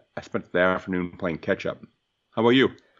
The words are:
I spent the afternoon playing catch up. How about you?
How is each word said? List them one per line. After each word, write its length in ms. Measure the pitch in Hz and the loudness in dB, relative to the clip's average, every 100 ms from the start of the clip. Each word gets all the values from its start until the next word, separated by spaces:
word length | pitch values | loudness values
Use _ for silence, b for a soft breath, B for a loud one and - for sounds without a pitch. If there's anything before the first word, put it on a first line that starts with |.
| _ - | _ -16
I 40 | |
spent 280 | - 113 - | -10 -10 -4
the 60 | 92 | 0
afternoon 560 | 92 92 - 92 90 85 | 2 0 -2 -4 -6 -6
playing 200 | 95 78 | -6 -6
catch 280 | - 95 87 | -4 -4 -4
up. 120 | 76 - _ _ _ _ | -10 -14 _ _ _ _
How 80 | - | 0
about 80 | 117 | 4
you? 200 | 131 120 - b b | 4 4 0 b b